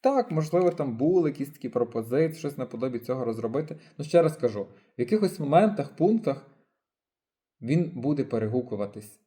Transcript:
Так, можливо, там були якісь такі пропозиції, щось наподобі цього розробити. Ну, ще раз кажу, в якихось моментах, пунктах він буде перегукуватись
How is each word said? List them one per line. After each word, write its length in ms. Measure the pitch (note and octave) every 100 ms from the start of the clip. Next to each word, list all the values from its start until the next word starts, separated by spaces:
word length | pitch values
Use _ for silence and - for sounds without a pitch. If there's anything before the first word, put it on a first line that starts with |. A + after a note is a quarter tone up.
Так, 300 | C4+ C4+ B3
можливо, 400 | D#3 D3+ F3 F3+
там 260 | E3+ C#3+ A2+
були 340 | C#3+ F3+ D#3
якісь 200 | - C#3
такі 180 | - B2+
пропозиції, 680 | B2 A#2+ A#2 A2 B2+ D#3+ D#3+
щось 200 | C#3+ C#3+
наподобі 400 | B2 A2+ C3 A#2+
цього 260 | A#2+ C3
розробити. 520 | A#2+ A2+ A2+ B2+ D#3 - - _
Ну, 60 |
ще 180 | D3+ F3
раз 140 | E3 D#3+
кажу, 260 | B2 G2+ G2 - _ -
в 20 |
якихось 380 | A#2+ G#3+ G3 -
моментах, 580 | D3 D#3 G#3+ G3+ C#3+ -
пунктах 500 | E3+ A3 F3+ - - _ _ _ _ _ _ _ _ _ _ _
він 300 | A2+ D#3 E3+
буде 300 | B2+ B2+ C#3+
перегукуватись 960 | C3+ A2+ A2 B2 B2 G2+ G2+ G#2+ - -